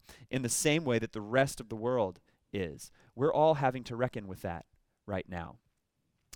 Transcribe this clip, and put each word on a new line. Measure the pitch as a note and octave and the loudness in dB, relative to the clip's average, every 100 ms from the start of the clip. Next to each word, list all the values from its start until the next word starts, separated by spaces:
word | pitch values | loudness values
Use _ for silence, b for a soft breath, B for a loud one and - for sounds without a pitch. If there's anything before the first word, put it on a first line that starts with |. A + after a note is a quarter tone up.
| B B B | B B B
in | C3+ | -2
the | B2 | 0
same | - D#3 D3+ D3+ | 2 4 4 4
way | A#2 | 0
that | A2 | 0
the | G#2+ | -6
rest | G#2 B2+ C#3 - | 0 2 2 0
of | A2+ | -10
the | A2 | -4
world | A#2 B2+ G2 F2+ _ _ _ | 0 2 0 -2 _ _ _
is. | G2+ F2 C#2 - b b - | -4 -4 -6 -16 b b -2
We're | C#3+ | 0
all | - D#3 D3 | 4 4 6
having | C3+ B2+ A#2 | 2 0 -6
to | A#2 | -2
reckon | B2 A#2 G2+ | -2 -4 -10
with | F2+ | -8
that | F#2+ E2+ - _ _ _ - | -6 -8 -10 _ _ _ -6
right | F#2+ F#2 | -6 -4
now. | F2+ D#2 - _ _ _ _ _ _ _ | -8 -8 -14 _ _ _ _ _ _ _